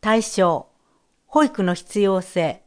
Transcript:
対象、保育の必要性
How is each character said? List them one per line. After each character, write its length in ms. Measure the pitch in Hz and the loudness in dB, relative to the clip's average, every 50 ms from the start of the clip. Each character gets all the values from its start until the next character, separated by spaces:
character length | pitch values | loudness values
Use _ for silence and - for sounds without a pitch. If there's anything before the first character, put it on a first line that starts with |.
対 220 | - 214 220 226 214 | 0 0 0 0 0
象、 440 | - - - 185 175 165 131 - _ _ _ _ _ _ _ _ _ _ _ _ | -2 -2 0 2 2 0 -2 -6 _ _ _ _ _ _ _ _ _ _ _ _
保 180 | _ - 302 302 | _ 2 2 2
育 180 | 269 302 - 190 | 2 0 -2 -2
の 120 | 180 175 | -2 -2
必 260 | - - - - 208 | -4 -8 -8 -4 0
要 220 | 202 196 190 185 180 | 0 2 0 0 -4
性 400 | - - 185 165 151 117 - _ | -4 -4 -4 -4 -4 -4 -8 _